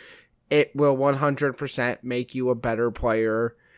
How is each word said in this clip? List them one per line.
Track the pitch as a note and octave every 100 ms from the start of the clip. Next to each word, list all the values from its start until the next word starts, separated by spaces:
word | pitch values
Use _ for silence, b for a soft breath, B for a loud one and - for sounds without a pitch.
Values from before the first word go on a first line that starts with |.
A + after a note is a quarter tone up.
| B B B _ -
It | D3 C#3+
will | C#3 D3 C3
one | C#3
hundred | C3+ D3 C#3 C#3+ B2+
percent | C#3 - B2 -
make | B2 B2 B2
you | C3 B2+
a |
better | A#2 A#2+ A2 A#2+
player, | - A#2+ A2 A2 A2 A#2 - b